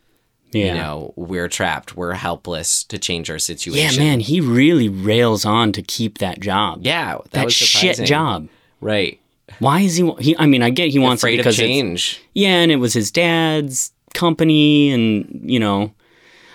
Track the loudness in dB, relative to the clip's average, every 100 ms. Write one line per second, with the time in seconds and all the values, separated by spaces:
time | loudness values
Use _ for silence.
0 | _ _ _ _ _ -4 -2 -4 -6 -10
1 | -12 -12 -8 -6 -6 -4 -4 -4 -8 -10
2 | -8 -6 -6 -8 -8 -8 -4 -4 -6 -8
3 | -6 -6 -6 -8 -8 -8 -6 -2 0 2
4 | 2 0 0 0 2 4 4 4 2 -2
5 | 0 2 2 2 0 0 0 -2 -8 -6
6 | -6 -4 -8 -6 -4 -2 -2 -4 -4 -4
7 | -4 -8 -8 -4 -2 0 0 2 0 0
8 | 0 0 0 -2 -8 _ _ -10 -4 -2
9 | -2 -6 _ _ -20 -4 0 2 2 2
10 | 0 2 0 2 4 4 2 2 2 2
11 | 2 2 0 2 2 2 2 0 -2 -4
12 | -6 -8 _ -2 2 4 4 4 2 0
13 | -2 0 0 2 0 0 -4 -6 -8 _
14 | _ -2 0 2 2 4 6 6 4 4
15 | 2 0 -4 -10 -2 0 2 0 -2 _
16 | _ _ _ -20 -20